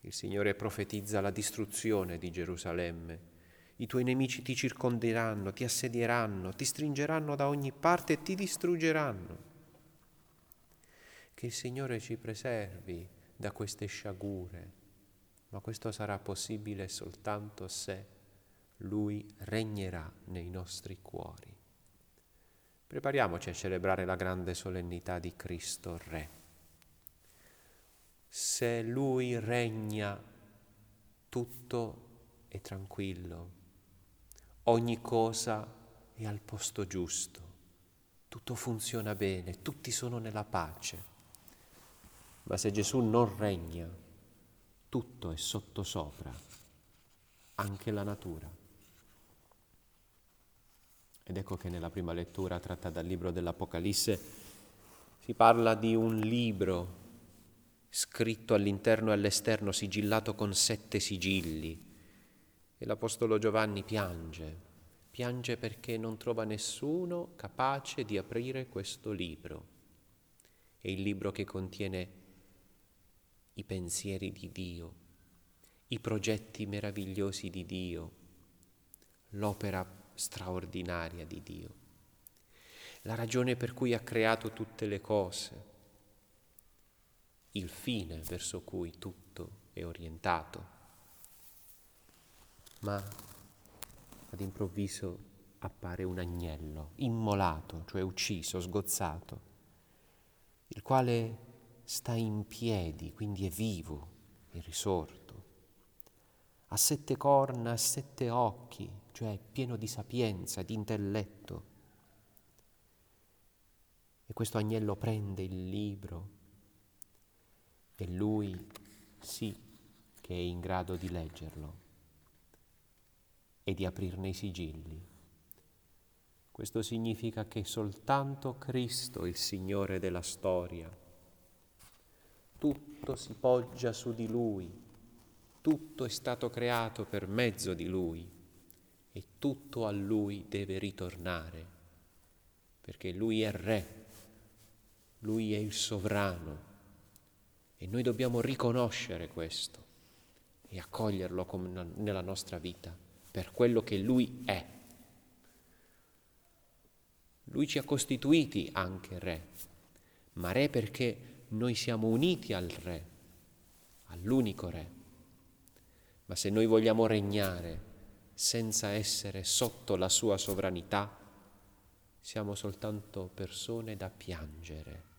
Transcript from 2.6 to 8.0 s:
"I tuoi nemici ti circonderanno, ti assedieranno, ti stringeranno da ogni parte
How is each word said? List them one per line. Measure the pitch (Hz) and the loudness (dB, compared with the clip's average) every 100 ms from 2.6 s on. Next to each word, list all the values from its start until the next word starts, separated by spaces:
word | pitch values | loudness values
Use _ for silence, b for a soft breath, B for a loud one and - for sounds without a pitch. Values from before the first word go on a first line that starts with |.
| 92 85 87 85 82 82 - B B B B B | -2 0 -2 -4 -8 -12 -14 B B B B B
"I | 120 | 0
tuoi | 127 | 2
nemici | 123 127 131 - | 4 4 2 0
ti | 123 127 | -2 0
circonderanno, | 127 - 127 120 117 113 113 107 98 | 0 2 2 4 4 4 2 0 -2
ti | - | -2
assedieranno, | 123 - 127 117 117 120 110 98 92 | -2 0 0 2 4 4 2 0 -4
ti | 95 | -2
stringeranno | 135 - 151 139 147 160 151 143 | -2 0 -2 0 2 0 0 2
da | 143 | 2
ogni | 143 139 | 2 -2
parte | - 165 175 | 2 4 4